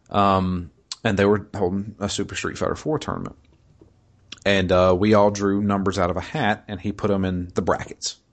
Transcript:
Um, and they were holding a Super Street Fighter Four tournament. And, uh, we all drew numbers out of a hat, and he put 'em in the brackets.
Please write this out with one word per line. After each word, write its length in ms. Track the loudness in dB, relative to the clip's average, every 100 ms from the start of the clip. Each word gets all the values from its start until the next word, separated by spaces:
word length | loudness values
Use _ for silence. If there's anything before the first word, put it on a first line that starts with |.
| -6
Um, 640 | 0 4 4 2 -2 -6 _ -18 -6
and 140 | -2 2
they 80 | 4
were 220 | 2 -2 -4
holding 400 | -2 -2 -6 -8
a 100 | -6
Super 260 | -4 -6 -6
Street 220 | -8 -4
Fighter 180 | -4 -4
Four 240 | -4 -4
tournament. 360 | -4 -8 -8 -14 _ _ _ _ -20 _ _ _ _ -4 0
And, 260 | 2 4
uh, 240 | 4 6 4
we 160 | 4
all 160 | 6 4
drew 300 | 2 0 0
numbers 380 | 0 0 0 0
out 100 | 0
of 80 | -2
a 40 |
hat, 420 | -6 -2 -2 -2 -6
and 120 | -8
he 120 | -8
put 200 | -4 -2
'em 140 | 0 -2
in 260 | -4 -6
the 80 | -4
brackets. 560 | 0 -2 -4 -12 -12 -12 _